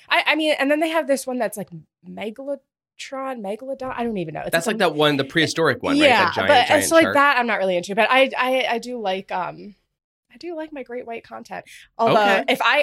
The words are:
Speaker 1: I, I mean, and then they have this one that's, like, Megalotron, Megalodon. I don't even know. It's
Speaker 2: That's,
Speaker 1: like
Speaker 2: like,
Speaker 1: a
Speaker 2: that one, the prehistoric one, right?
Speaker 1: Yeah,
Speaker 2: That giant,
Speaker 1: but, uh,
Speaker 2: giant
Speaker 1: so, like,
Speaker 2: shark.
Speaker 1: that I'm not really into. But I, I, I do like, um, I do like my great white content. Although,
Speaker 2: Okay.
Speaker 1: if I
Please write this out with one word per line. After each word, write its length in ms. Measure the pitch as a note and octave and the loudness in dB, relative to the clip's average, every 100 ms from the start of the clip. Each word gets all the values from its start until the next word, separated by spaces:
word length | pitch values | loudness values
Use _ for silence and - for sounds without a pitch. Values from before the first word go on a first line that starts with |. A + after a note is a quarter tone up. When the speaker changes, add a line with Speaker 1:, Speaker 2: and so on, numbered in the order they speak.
| - | -2
Speaker 1:
I, 120 | E4 C4+ | 0 2
I 80 | |
mean, 200 | D4+ D#4 C#4+ | 2 2 0
and 120 | C#4 | 2
then 100 | D4+ | 2
they 100 | E4 | 0
have 160 | D#4+ C4+ | 0 0
this 200 | C4+ - | -2 -2
one 120 | B3 | -4
that's, 180 | G#3 G#3 | -4 -6
like, 140 | F#3 E3 - _ F3+ | -12 -16 -20 _ -18
Megalotron, 540 | F3+ G#3 A3 C4+ C#4 _ _ _ - - C4+ C4+ B3 | -12 -12 -10 -10 -10 _ _ _ -20 -14 -10 -8 -8
Megalodon. 540 | G3 A3 C4 C4 B3+ A#3+ | -8 -8 -10 -10 -8 -6
I 80 | |
don't 140 | A#3 G#3 | -4 -4
even 160 | D#3+ | -6
know. 60 | D3+ | -8
It's 80 | F3 | -4
Speaker 2:
That's, 160 | E3 A3 | -4 -2
Speaker 1:
like 80 | |
Speaker 2:
like, 160 | A3 F3+ | 0 0
Speaker 1:
a 20 | |
Speaker 2:
that 20 | |
one, 220 | D3+ D3+ C#3+ | 2 2 2
the 80 | |
prehistoric 580 | C#3 E3 D3+ - D#3+ B2+ | 0 0 0 2 0 0
one, 160 | - C#4+ | 0 4
right? 40 | D4 | 4
Speaker 1:
Yeah, 160 | A3+ F3 | 4 2
Speaker 2:
That 80 | |
giant, 140 | - - | 0 4
Speaker 1:
but, 160 | D4 | 4
uh, 40 | - | 4
Speaker 2:
giant 160 | D4+ | 2
Speaker 1:
so, 100 | D4 E4 | 4 4
like, 60 | |
Speaker 2:
shark. 100 | E4 | 4
Speaker 1:
that 240 | C#4+ C#4+ B3+ | 4 4 2
I'm 80 | A#3+ | 0
not 120 | G3 | 0
really 180 | F#3+ F3 | 0 -2
into. 180 | F3 | -2
But 160 | G3 G#3+ | 0 2
I, 200 | B3+ C4+ A#3+ | 4 4 2
I, 300 | B3+ C4 A#3+ | -2 0 0
I 60 | A#3 | -4
do 220 | A#3+ B3 | -6 -6
like, 320 | G3+ F#3+ G3 | -4 -4 -6
um, 420 | F#3 D#3+ D#3 G3 G3 _ _ _ _ _ | -6 -6 -10 -18 -20 _ _ _ _ _
I 40 | B3 | -18
do 200 | E4+ D#4+ | -12 -10
like 160 | D#4 | -12
my 100 | D4 | -12
great 240 | A#3+ B3 A#3 | -12 -12 -12
white 160 | A#3 | -14
content. 420 | - A3+ A#3 F#3 - - - - | -14 -18 -14 -14 -16 -20 -14 0
Although, 240 | A3+ A3 | 4 6
Speaker 2:
Okay. 240 | G3+ F#3+ F3+ | 4 4 2
Speaker 1:
if 120 | - | 0
I 200 | A#3 C#4+ | 2 2